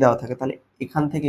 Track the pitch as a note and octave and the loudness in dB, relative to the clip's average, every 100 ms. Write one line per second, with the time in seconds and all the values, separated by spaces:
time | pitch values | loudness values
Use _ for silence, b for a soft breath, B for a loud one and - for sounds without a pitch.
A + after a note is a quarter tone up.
0 | C3 A#2 A#2 B2 C3 - _ - - D#3 | 6 4 -2 -6 -6 -8 _ -14 -6 -2
1 | D3 D3+ | -2 -2